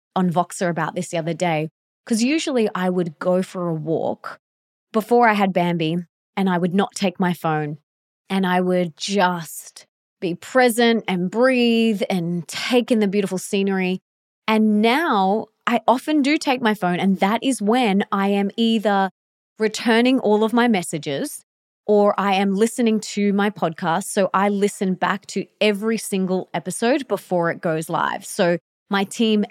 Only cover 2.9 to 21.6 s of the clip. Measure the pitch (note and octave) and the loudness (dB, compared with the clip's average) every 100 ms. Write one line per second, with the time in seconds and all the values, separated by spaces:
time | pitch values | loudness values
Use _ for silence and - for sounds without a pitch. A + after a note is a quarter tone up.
2.9 | F#3 F3+ - F3+ F3+ F#3 F#3+ F3 D#3+ D3+ | -2 -4 -4 0 0 -2 -6 -6 -4 -4
3.9 | D#3 - - - - _ _ _ _ _ | -2 -2 -6 -12 -18 _ _ _ _ _
4.9 | A3 G#3 A#3+ A#3 G#3 G3 F3+ F3 E3+ D#3 | -4 2 4 4 4 2 2 0 0 -2
5.9 | F3 F3 _ _ - F#3+ F3 F3 F#3+ G3 | -2 -6 _ _ -2 0 0 0 0 0
6.9 | - F#3+ - F3+ E3+ E3 D#3 D3+ D#3 _ | -2 -4 0 -2 0 -2 -2 -4 -8 _
7.9 | _ _ _ _ G3 F#3 F3+ F3+ F3+ F3+ | _ _ _ _ -2 0 0 2 0 -2
8.9 | - - G3 F3+ F3 D#3+ - - - - | -6 -4 0 2 0 -8 -16 -18 -20 -20
9.9 | _ _ _ F3+ F3 - B3+ B3 A#3 A#3 | _ _ _ -6 -6 -2 2 4 4 2
10.9 | A#3 - F#3 F3+ G#3+ B3+ B3+ A#3+ A3+ A3+ | 2 0 -2 -2 2 2 4 2 4 2
11.9 | G3 - F#3+ E3+ F3 D#3+ - - B3 A#3 | 0 -2 -2 -2 -4 -6 -10 0 0 2
12.9 | A3 G#3 G#3 F#3+ F#3 - G3+ G3 F#3+ F#3 | 2 2 0 -2 -4 -4 -2 0 0 -2
13.9 | F#3 - _ _ _ - A3 A3 G#3 A3+ | -4 -8 _ _ _ -2 2 4 4 2
14.9 | C4+ E4+ G#3+ F#3+ G#3+ - _ - A#3 - | 2 2 2 2 0 -4 _ -2 0 2
15.9 | B3 - D#4 C4+ D#4 - B3+ A3 G#3 F3 | 0 2 0 2 0 0 0 0 0 0
16.9 | F3 F#3+ F#3+ G3 A#3 C4 B3+ G3+ B3 A#3 | 0 0 2 0 0 -2 -2 0 2 2
17.9 | G3 G#3 G3 G3 G3+ G3+ - A3+ A3+ G#3 | 2 0 -2 0 0 -2 0 0 2 2
18.9 | G3 F#3+ - _ _ _ _ G#3+ G#3+ A#3 | 0 0 -4 _ _ _ _ -4 -2 2
19.9 | A3+ B3 C4 G#3 G#3 A3 A#3 A#3+ G3 F3 | 4 4 2 2 2 2 2 2 2 -2
20.9 | E3 D3+ C#3+ D4 - - _ | -6 -4 -6 -6 -10 -20 _